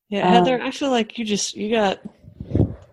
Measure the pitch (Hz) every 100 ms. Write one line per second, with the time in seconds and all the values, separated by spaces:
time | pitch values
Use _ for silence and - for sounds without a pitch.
0 | - 202 180 185 262 254 269 262 285 247
1 | 220 - 220 202 - - 208 226 202 190
2 | - _ - - - - - - -